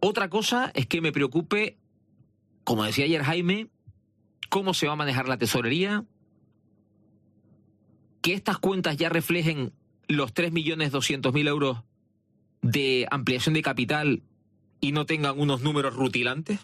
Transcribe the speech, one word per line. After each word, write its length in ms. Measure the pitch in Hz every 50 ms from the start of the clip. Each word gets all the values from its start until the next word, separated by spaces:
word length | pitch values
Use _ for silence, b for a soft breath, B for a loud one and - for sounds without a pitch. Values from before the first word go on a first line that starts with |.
Otra 280 | - 190 214 - 202 185
cosa 400 | 156 214 214 - - 240 254 - -
es 120 | - 123 -
que 120 | - 170
me 140 | 165 156 143
preocupe, 640 | 143 143 131 127 160 165 156 - 208 214 - - _ _ _ _ _ _ _ _ _ - _ _ _ _ _ _ _ _
como 180 | - 117 110 107
decía 220 | 107 104 135 139
ayer 180 | 151 165 156 143
Jaime, 460 | 135 165 175 175 175 190 208 226 - _ _ _ - - _ _ _ _ _ _ _ _ _ - -
cómo 240 | - 196 202 190 175
se 140 | - - 147
va 60 | 147
a 40 | 151
manejar 320 | 151 143 131 127 131 127
la 80 | 131 113
tesorería, 680 | 120 113 - 127 120 113 131 165 185 196 208 208 208 - _ _ _ _ _ _ _ _ _ _ _ _ _ _ _ _ _ _ _ _ _ _ _ _ _ _ _ _ - _ _ _ _ _ _ _ - _ _ _ _ _
que 120 | _ 165 175
estas 240 | 202 - - 190 -
cuentas 400 | - 185 196 185 170 170 151 143
ya 100 | 165 165
reflejen 640 | 165 165 160 - 170 175 165 160 160 147 131 - - _ _ _ _ _ _ _
los 240 | 151 147 139 120 -
tres 180 | - 170 175
millones 400 | 160 165 156 147 165 160 156 143
doscientos 420 | 127 139 123 - 151 135 127 135 123
mil 140 | 151 147 147
euros 340 | 143 151 143 135 127 117 110 _ _ _ _ _ _ _ _ _ _ _ _ _ _ _ -
de 440 | 120 113 143 139 135 131 127 120 -
ampliación 420 | - 139 123 120 127 123 120 - 156
de 80 | 156
capital 640 | 151 147 135 120 127 107 151 151 151 147 131 - - _ _ _ _ _ _ _ _ _ _ _
y 100 | - 170
no 140 | 147 151 147
tengan 340 | - 165 156 151 139 135 143
unos 220 | 147 147 139 127
números 320 | 120 151 151 147 139 135 113
rutilantes 680 | 123 135 127 - 123 120 120 127 147 160 - 208 202